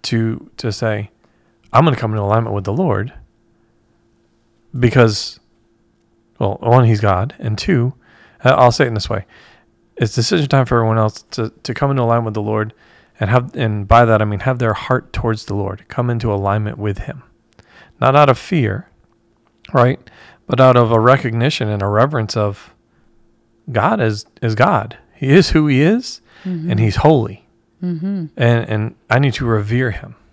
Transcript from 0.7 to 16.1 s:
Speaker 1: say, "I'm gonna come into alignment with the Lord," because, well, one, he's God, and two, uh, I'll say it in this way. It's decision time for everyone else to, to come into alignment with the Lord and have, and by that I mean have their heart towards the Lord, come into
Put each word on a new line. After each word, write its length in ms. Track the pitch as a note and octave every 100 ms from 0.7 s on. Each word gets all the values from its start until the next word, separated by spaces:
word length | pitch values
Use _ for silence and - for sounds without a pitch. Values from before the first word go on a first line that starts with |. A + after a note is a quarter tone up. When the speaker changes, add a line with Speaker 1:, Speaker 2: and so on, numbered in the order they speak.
Speaker 1:
say, 380 | G#2 A2+ G#2+ G#2 _ _ _ _ _ _
"I'm 120 | A#2+
gonna 120 | D#3+ B2
come 160 | A2
into 100 | G#2+
alignment 320 | G2+ A2+ A2+
with 100 | G2+
the 80 | G2
Lord," 400 | A2+ F#3 G2+ A#2 - - _ _ _ _ _ _ _ _ _ _ _ _ _ _ C3
because, 600 | A#2+ C3 A#2 G#2 - - _ _ _ _ _ _ _ _ _ _
well, 200 | G#2 G2+
one, 240 | A#2 B2
he's 160 | A#2 G#2+
God, 340 | G#2 F#2 A#2 -
and 180 | - G#2+
two, 360 | - D3+ A#2+ - _ _ _ _
uh, 60 | B2+ -
I'll 160 | B2
say 120 | A2+
it 40 | C3
in 60 |
this 160 | A2 -
way. 140 | G#2 - _ _ _ _ _ _ -
It's 180 | A2+
decision 340 | - A2+ E3+ C#3+
time 180 | C#3 B2
for 100 | A#2+
everyone 220 | A2+ A2+
else 240 | G#2+ - _
to, 200 | - A2 _
to 100 | -
come 160 | A#2 C#3
into 120 | C3+
alignment 240 | A#2 A#2 A2+
with 80 |
the 80 | G#2+
Lord 300 | G#2+ G#2+ G#2+ - _ _ _ _
and 100 | G2
have, 240 | B2 B2 -
and 320 | A2+ G#2+ G2
by 160 | A#2
that 180 | A#2+ A2
I 20 |
mean 160 | G#2+ G#2
have 200 | C3 B2+
their 140 | A#2+
heart 380 | G#2 - B2+ -
towards 340 | - A#2 A2 -
the 80 |
Lord, 300 | G2+ G2 G2 -
come 200 | -
into 240 | A#2+